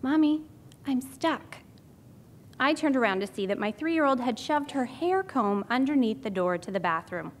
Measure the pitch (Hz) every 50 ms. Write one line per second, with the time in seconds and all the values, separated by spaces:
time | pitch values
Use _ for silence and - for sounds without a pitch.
0 | - 262 294 311 311 294 302 311 311 - - - - - - - - - 269 247
1 | 254 - - - - 330 294 214 - - - - - - - - - - - -
2 | - - - - - - - - - - - - 254 277 320 311 - 302 269 262
3 | 233 208 190 190 196 196 - - 196 190 202 - 208 208 220 - 311 320 330 320
4 | 302 277 269 247 240 254 233 - - - 302 294 285 285 - 277 254 240 - -
5 | 320 349 370 381 381 381 - 269 220 202 202 202 196 - 233 254 269 269 302 277
6 | 247 220 - 269 - 220 196 190 180 180 180 175 175 - 190 190 170 180 165 165
7 | - - 180 175 160 165 - -